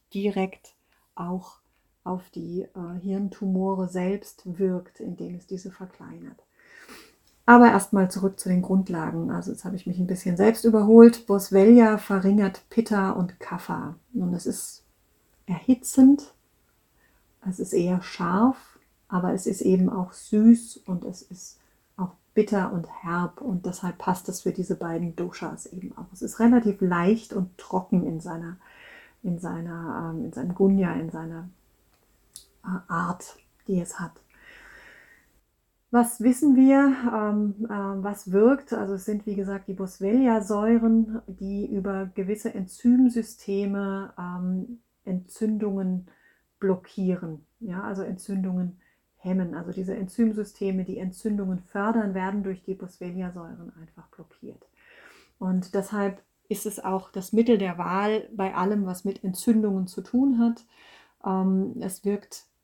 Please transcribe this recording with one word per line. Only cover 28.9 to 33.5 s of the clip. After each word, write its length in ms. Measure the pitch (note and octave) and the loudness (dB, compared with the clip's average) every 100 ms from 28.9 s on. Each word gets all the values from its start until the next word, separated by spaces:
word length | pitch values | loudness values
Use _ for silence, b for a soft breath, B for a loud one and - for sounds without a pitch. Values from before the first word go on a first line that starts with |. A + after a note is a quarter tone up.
| B B B | B B B
in 140 | F#3 E3+ | -8 -6
seiner, 720 | F3 E3+ E3+ E3 E3 - E3 | -6 -8 -10 -10 -10 -8 -8
ähm, 120 | E3 - | -8 -8
in 60 | |
seinem 220 | - F3+ | -8 -8
Gunya, 400 | F3+ G3 G3 F3+ | 2 4 4 2
in 160 | E3+ D#3+ | -2 -6
seiner, 380 | E3 E3 E3 F3+ - _ _ _ _ _ _ _ - - _ | -10 -12 -14 -16 -20 _ _ _ _ _ _ _ -20 -20 _
äh, 140 | - F#3 - | -10 -10 -8
Art, 480 | E3+ F3 F3+ - - _ | -6 -6 -8 -12 -20 _